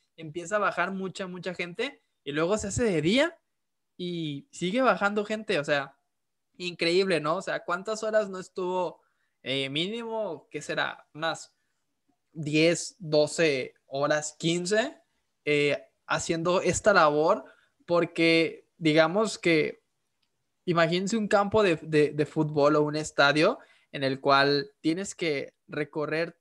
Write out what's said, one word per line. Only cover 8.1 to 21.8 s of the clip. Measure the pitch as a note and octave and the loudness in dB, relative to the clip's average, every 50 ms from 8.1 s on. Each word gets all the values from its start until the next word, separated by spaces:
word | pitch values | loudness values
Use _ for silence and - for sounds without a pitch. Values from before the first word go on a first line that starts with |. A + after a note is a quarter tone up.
| G#3+ G#3+ G#3+ G3 | 0 0 0 0
no | F#3+ F#3 | -4 -10
estuvo, | F3+ - _ G3 F#3 F3+ F#3 F#3 F3+ D#3+ - - _ _ _ _ _ _ _ _ | -12 -10 _ -6 -4 -2 -2 -2 -4 -4 -6 -10 _ _ _ _ _ _ _ _
eh, | - B2 C3 C3+ C3+ C3+ | -6 -4 -4 -2 -4 -4
mínimo, | C#3 D3+ E3+ G3 A3 A#3 A#3 A3+ A3+ A3 G#3+ F#3+ D#3+ C#3+ - _ | -4 -4 -4 -4 -6 -8 -8 -8 -6 -6 -6 -6 -8 -12 -14 _
qué | - D3 | -14 -12
será, | D3 - D#3+ C#3 C#3+ C3+ - - - _ - | -8 -6 -4 -4 -4 -4 -6 -12 -18 _ -10
unas | D3+ D#3+ D#3+ D3+ - - - _ _ _ _ _ _ _ _ _ _ _ _ _ _ _ _ | -6 -6 -6 -6 -6 -12 -18 _ _ _ _ _ _ _ _ _ _ _ _ _ _ _ _
diez, | _ E3 D3 D3 D3 D#3 D#3+ E3 E3+ - - - - _ | _ -10 -6 0 2 4 4 4 2 0 -4 -10 -12 _
doce | F3+ D3+ D#3 D3+ D3+ D3 - - E3+ D#3 C#3 C3 B2 - - _ _ | -4 0 2 2 2 2 2 0 0 2 0 -2 -4 -8 -12 _ _
horas, | _ C3+ C#3 C#3+ D3 D3+ D3+ D3 - - - | _ -4 -2 0 0 0 -2 -2 -6 -8 -4
quince, | - E3 E3+ F3 F3 F3+ G#3 A3 A#3+ D4 - - _ _ _ _ _ _ _ _ _ | -2 0 0 0 0 0 0 0 0 -2 -6 -14 _ _ _ _ _ _ _ _ _
eh, | D3 D3 D3 D3 C#3+ C#3 - - _ _ _ _ | -2 0 2 2 0 -2 -2 -6 _ _ _ _
haciendo | - - D#3+ - - E3+ E3 E3 F3+ F3 F#3+ | -4 -4 -4 -2 -4 -4 -2 0 0 0 2
esta | - F3+ F3 - - G#3+ G3+ | 2 0 -2 2 2 4 6
labor? | F#3 D#3+ D3+ D3 D3+ D#3 E3+ G#3+ - - - - _ _ _ _ _ _ | 6 6 6 4 4 4 4 2 0 -2 -10 -20 _ _ _ _ _ _
Porque, | - E3+ E3+ E3+ E3 - - E3 E3 E3 E3 D#3+ C#3+ - - _ _ _ | 0 0 0 0 0 0 2 4 4 4 4 2 0 -4 -10 _ _ _
digamos | - E3 D#3+ D3+ D#3+ D#3+ D#3+ F3 G#3 A3 G3+ - | 0 0 4 6 6 4 4 2 0 0 -2 -4
que, | - - F3 E3 D#3 D3 C3+ - - _ _ _ _ _ _ _ _ _ _ _ _ _ _ _ _ _ | -2 2 2 4 4 2 0 -4 -10 _ _ _ _ _ _ _ _ _ _ _ _ _ _ _ _ _
imagínense | F#3 E3 E3+ E3 D#3+ F3 F#3 G3 F#3 A3+ | 0 2 2 2 2 2 -2 -2 -2 -2
un | A3+ G#3+ | -2 0
campo | G3 G#3+ G3+ G3+ G3 G#3 A3 G#3 | 2 2 2 2 2 2 2 4
de, | F#3 E3 D3+ | 4 2 0